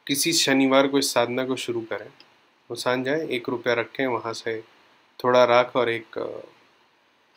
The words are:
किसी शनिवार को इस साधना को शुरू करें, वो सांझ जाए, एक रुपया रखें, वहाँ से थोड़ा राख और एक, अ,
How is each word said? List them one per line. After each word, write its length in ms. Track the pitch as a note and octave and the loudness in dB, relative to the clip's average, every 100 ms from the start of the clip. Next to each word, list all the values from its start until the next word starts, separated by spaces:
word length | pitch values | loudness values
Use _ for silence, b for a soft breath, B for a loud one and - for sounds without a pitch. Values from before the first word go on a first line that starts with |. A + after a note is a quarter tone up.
| - | -6
किसी 260 | C#3 E3+ | -2 0
शनिवार 540 | D#3+ C#3+ C3+ C3+ C3+ C#3 | 0 2 4 4 4 4
को 120 | C#3 | 2
इस 140 | C3+ | 0
साधना 320 | B2 A#2+ B2+ C3 | 0 0 -2 -4
को 100 | C3 | -6
शुरू 260 | - A#2 | -6 -8
करें, 280 | A2+ G2+ A2+ - _ _ _ _ - | -8 -10 -10 -20 _ _ _ _ -14
वो 60 | A#2+ | -6
सांझ 300 | B2+ B2+ C3 | -2 -2 -2
जाए, 220 | D3+ D#3 | -4 -4
एक 220 | B2+ B2+ | -6 -4
रुपया 240 | A#2+ A#2+ | -4 0
रखें, 340 | A#2 A2+ - C3 | -2 -2 -4 -2
वहाँ 260 | A2+ A2+ | -2 -4
से 300 | A2+ A#2 A2 - _ _ _ _ - | -8 -8 -8 -10 _ _ _ _ -4
थोड़ा 200 | B2 B2 | 2 6
राख 320 | B2 A#2+ B2 C3+ | 6 6 4 0
और 140 | A#2 | -2
एक, 280 | A2+ A#2 A2+ | -2 -8 -8
अ, 220 | A2+ A2+ - - _ _ _ _ _ _ _ | -8 -10 -16 -20 _ _ _ _ _ _ _